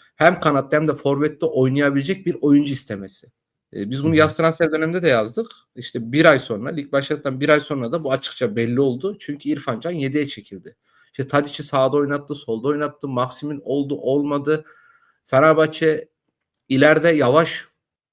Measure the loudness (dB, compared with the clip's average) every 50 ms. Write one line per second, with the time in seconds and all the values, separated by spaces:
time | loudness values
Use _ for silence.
0 | _ _ _ 2 4 4 4 4 0 2 2 2 0 0 0 0 0 0 -2 0
1 | 0 0 0 0 0 -4 -2 -4 -4 -2 0 2 2 2 2 2 0 2 0 0
2 | -2 -2 -6 -4 -4 -6 -4 0 2 4 4 4 4 2 -4 -6 -6 -8 -10 -10
3 | -10 -12 -16 -18 -20 _ _ _ _ _ _ _ _ _ -10 -8 -6 -6 -6 -2
4 | 0 2 4 6 4 4 4 2 0 0 2 2 0 0 0 -2 -2 -2 -2 0
5 | 2 4 4 2 0 -2 -4 -8 -8 -8 -12 _ _ _ -18 -18 -16 -10 -10 -8
6 | -8 -2 2 4 6 6 6 4 2 -4 -6 -6 -6 -6 -8 -8 -6 -2 -2 -2
7 | -2 -2 -6 -6 -4 -6 -4 -2 2 2 2 2 2 -4 -6 -6 -4 -4 -4 -4
8 | -2 -2 -4 -2 -4 -8 -6 -4 -4 -2 -2 -2 -2 0 0 2 2 0 0 -2
9 | -6 -8 -8 -8 -10 -10 -10 -8 -4 -6 -6 -4 -4 -8 -8 -6 -6 -8 -6 -4
10 | -4 -2 -2 -2 -4 -4 -8 -14 -16 -18 -20 -18 -18 -20 _ _ _ _ _ _
11 | _ _ -10 -10 -8 -2 -2 -2 -2 -2 -10 -12 -10 -4 0 0 2 2 2 0
12 | 0 0 -4 -6 -6 -10 -14 -12 -8 -8 -8 -4 -2 -4 -2 -2 -4 -6 -8 -10
13 | -10 -6 -4 -4 -4 -4 -6 -10 -8 -8 -10 -8 -6 -4 -4 -4 -2 -4 -6 -4
14 | -2 0 0 0 0 -2 -4 -4 -2 -2 -4 -4 -4 _ -20 _ _ _ _ _
15 | _ _ _ _ _ 0 2 4 6 6 6 4 2 0 0 0 0 0 0 0
16 | -6 _ _ _ _ _ _ _ _ _ _ _ _ 0 2 6 6 6 6 6
17 | 4 4 4 4 4 4 4 4 2 2 -4 -10 -14 _ _ _ _ _ _ _
18 | _ _